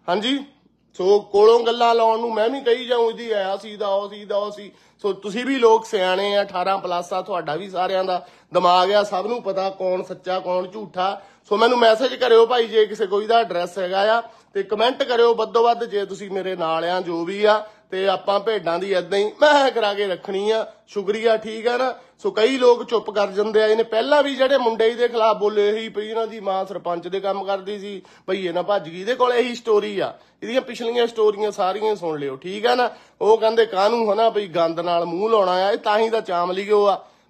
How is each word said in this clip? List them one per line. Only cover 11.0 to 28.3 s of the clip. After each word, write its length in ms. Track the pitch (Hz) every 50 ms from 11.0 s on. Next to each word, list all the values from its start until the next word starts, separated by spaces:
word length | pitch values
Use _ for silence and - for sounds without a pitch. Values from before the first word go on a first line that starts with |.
| 180 196 202 202 - - _ _ _ -
ਸੋ 80 | 208
ਮੈਨੂੰ 220 | 202 233 247 254 240
ਮੈਸੇਜ 360 | 233 226 220 220 269 247 254
ਕਰਿਓ 320 | 226 254 240 226 226 233
ਭਾਈ, 200 | 226 247 240 233
ਜੇ 200 | 214 208 220 220
ਕਿਸੇ 200 | 208 214 208 220
ਕੋਈ 200 | 185 196 202 214
ਦਾ 120 | 214 226 233
ਐਡਰੈਸ 400 | 226 190 180 175 175 175 - 196
ਹੈਗਾ 400 | 185 180 190 196 202 214 226 233
ਆ, 40 | 233 - - - _ _ -
ਤੇ 80 | 196
ਕੁਮੈਂਟ 400 | 190 - 214 208 220 254 - -
ਕਰਿਓ 320 | 277 233 247 226 233 233 233
ਵੱਧੋ 280 | 220 220 196 190 233 233
ਵੱਧ, 200 | 233 233 233 233
ਜੇ 220 | 202 190 202 202
ਤੁਸੀਂ 240 | 185 196 185 208 190
ਮੇਰੇ 260 | 190 190 180 190 190
ਨਾਲ 280 | 180 170 160 160 165 165
ਆ, 160 | 175 180 185
ਜੋ 240 | 175 170 170 165 170
ਵੀ 200 | 170 196 202 208
ਆ। 220 | 208 214 208 214 - - _ _ -
ਤੇ 180 | 185 190 190 196
ਆਪਾਂ 320 | 185 180 - 202 196 202
ਭੇਡਾਂ 380 | 190 226 220 202 165 170 165 180
ਦੀ 140 | 185 196
ਏਦਾਂ 260 | 190 180 175 165 196 202
ਹੀ 60 | 202
ਮੈਂ 460 | 214 208 - 294 302 294 285 277 254
ਕਰਾ 240 | - 233 214 202 202
ਕੇ 120 | 202 208
ਰੱਖਣੀ 440 | 196 180 170 - - 196 190 202 214
ਆ। 160 | 220 220 208 - - _ _
ਸ਼ੁਕਰੀਆ, 500 | _ - 202 190 185 208 220 220 233 220
ਠੀਕ 300 | 220 220 220 220 226 214
ਆ 100 | 240 240
ਨਾ। 180 | 247 262 254 233 - - _ _ _
ਸੋ 120 | - 202
ਕਈ 280 | 185 214 220 247 269 262
ਲੋਕ 260 | 254 240 240 240 240
ਚੁੱਪ 260 | - 240 208 - 220
ਕਰ 160 | 196 208 202
ਜਾਂਦੇ 360 | 196 185 202 208 220 208 214
ਆ। 40 | 214
ਇਹਨੇ 160 | 214 220 226
ਪਹਿਲਾਂ 400 | 226 226 214 220 240 277 294 294
ਵੀ 140 | 269 277 269
ਜਿਹੜੇ 220 | 247 262 262 277 262
ਮੁੰਡੇ 300 | 247 226 226 214 226 226
ਇਹਦੇ 200 | 240 233 240 233
ਖਿਲਾਫ 280 | 226 233 220 226 214
ਬੋਲੇ, 320 | 190 202 208 214 208 202 208
ਇਹੀ 200 | 220 226 220 220
ਪਈ 200 | - 202 214 214
ਇਹਨਾਂ 180 | 220 226 226
ਦੀ 140 | 214 214 226
ਮਾਂ 260 | 190 196 190 190 190
ਸਰਪੰਚ 420 | 190 202 175 - 175 175 170 170 180
ਦੇ 120 | 185 196
ਕੰਮ 240 | 190 196 190 196 190
ਕਰਦੀ 340 | 190 196 190 185 190 208 202
ਸੀ, 240 | 190 208 202 185 - - - - -
ਭਈਏ 260 | -